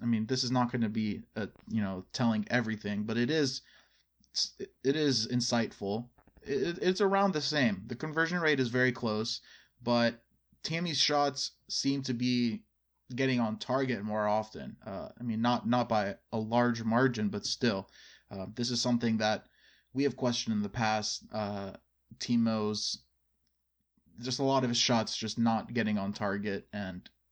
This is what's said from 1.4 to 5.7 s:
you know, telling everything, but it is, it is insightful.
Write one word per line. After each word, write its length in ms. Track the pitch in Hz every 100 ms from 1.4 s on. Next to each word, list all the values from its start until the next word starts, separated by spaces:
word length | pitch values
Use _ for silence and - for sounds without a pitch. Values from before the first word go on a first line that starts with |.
| 98 - -
you 140 | 110
know, 220 | 101 92 -
telling 340 | - 120 110 104
everything, 540 | 120 113 107 104 104
but 160 | 107 113
it 120 | 120
is, 320 | 160 135 - - - _ _ _ _ _ - - - - _
it 120 | 127 151
is 300 | 151 120 113
insightful. 800 | 123 117 120 110